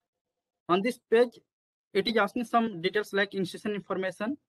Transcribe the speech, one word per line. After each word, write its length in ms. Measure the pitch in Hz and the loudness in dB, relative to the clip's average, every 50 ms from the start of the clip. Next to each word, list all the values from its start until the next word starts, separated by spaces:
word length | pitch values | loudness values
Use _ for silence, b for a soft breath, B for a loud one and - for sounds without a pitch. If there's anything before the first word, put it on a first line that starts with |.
| _ _ _ _ _ _ _ _ _ _ _ _ - - | _ _ _ _ _ _ _ _ _ _ _ _ 0 0
on 140 | 175 196 | 0 2
this 160 | 196 247 240 - _ - | 2 -2 -4 -4 _ 2
page, 300 | 226 233 247 240 - - _ _ _ _ _ _ _ _ _ _ | 4 4 4 2 0 -16 _ _ _ _ _ _ _ _ _ _
it 160 | - 196 190 226 | -2 -2 -2 2
is 80 | 214 | 2
asking 300 | 220 202 196 - 247 226 | 2 0 0 -2 -6 -4
some 360 | - 240 233 226 220 190 165 | 0 2 2 2 2 -4 -4
details 300 | 165 185 185 208 208 - | -4 -2 -2 -2 -2 0
like 200 | 196 196 202 - | 0 0 0 0
institution 440 | - 196 180 - - 180 - 214 208 | 0 -4 -4 -4 -6 -8 -6 -6 -6
information, 600 | 190 - - 190 185 190 190 - - 208 240 294 - _ | -6 -4 -4 -4 -4 -4 -4 -6 -6 -6 -6 -6 -8 _